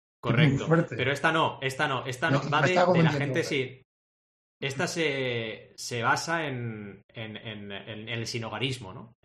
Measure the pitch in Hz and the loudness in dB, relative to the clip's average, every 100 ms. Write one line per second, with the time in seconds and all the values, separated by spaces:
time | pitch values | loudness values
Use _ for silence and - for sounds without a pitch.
0 | _ _ 120 117 135 139 - 165 165 123 | _ _ 2 6 6 6 4 4 2 0
1 | 127 139 165 160 143 - 135 131 151 131 | 0 2 2 4 2 0 -6 -2 -2 -2
2 | 131 127 165 139 147 147 175 180 180 170 | -4 -2 0 0 2 2 4 4 6 6
3 | 160 147 139 139 - 147 123 - _ _ | 4 2 0 -2 0 -2 -4 -8 _ _
4 | _ _ _ _ _ - 139 131 175 175 | _ _ _ _ _ -8 -6 -4 -4 0
5 | 156 135 127 120 110 104 - - - 120 | -2 0 -2 -2 -4 -8 -14 -14 -8 -2
6 | 120 151 - 165 151 127 117 107 101 95 | 2 0 0 -2 -2 -4 -6 -6 -10 -14
7 | _ - 110 107 113 104 101 98 104 107 | _ -12 -10 -10 -10 -12 -10 -12 -10 -12
8 | 110 117 113 120 113 107 135 123 95 - | -8 -6 -6 -6 -6 -4 -4 -6 -10 -14
9 | - _ | -16 _